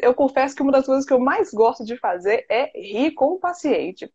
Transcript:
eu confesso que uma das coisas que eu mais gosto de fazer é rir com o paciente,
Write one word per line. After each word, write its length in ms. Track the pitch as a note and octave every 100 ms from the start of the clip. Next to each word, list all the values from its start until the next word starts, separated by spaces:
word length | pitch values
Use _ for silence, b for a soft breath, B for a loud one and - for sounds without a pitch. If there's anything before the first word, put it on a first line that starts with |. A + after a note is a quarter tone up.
eu 100 | A#3+
confesso 420 | B3 C#4 C4+ C4+ -
que 60 |
uma 100 | C#4
das 140 | C4+ C4+
coisas 200 | C4+ C4+
que 60 |
eu 60 | B3+
mais 300 | C4 G4+ G4
gosto 320 | G#3 A3+ A#3
de 140 | A3 A#3+
fazer 480 | G#3+ F3+ F#3+ G#3+ -
é 240 | A3 C#4+ -
rir 320 | G3 G#3 D4+ D#4+
com 180 | C#4
o 60 | F#4
paciente, 680 | F4 F4 D4+ F#3 D3 F#3+ -